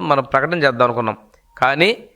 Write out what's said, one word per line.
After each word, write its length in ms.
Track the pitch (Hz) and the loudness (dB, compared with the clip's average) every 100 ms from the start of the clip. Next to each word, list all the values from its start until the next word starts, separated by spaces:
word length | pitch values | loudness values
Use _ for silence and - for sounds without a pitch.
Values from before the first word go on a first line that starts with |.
| 165 | 0
మనం 140 | 139 127 | -2 0
ప్రకటన 260 | 135 147 170 | 0 0 0
చేద్దాం 220 | 143 120 123 | 0 2 0
అనుకున్నాం, 280 | 117 110 104 _ _ _ - | 0 -4 -6 _ _ _ -2
కానీ 340 | 127 139 190 247 - | 0 2 0 0 -8